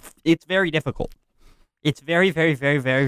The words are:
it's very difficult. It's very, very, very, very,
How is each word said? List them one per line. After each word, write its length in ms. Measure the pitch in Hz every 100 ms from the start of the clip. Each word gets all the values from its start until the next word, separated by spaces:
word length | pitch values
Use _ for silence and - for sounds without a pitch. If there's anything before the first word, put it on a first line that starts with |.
| - _
it's 220 | 160 165 -
very 260 | 185 180
difficult. 420 | 151 139 - - - _ _ - _ _ _
It's 160 | 151 -
very, 300 | 139 170 190
very, 240 | 160 165 135
very, 240 | 139 147
very, 260 | 127 131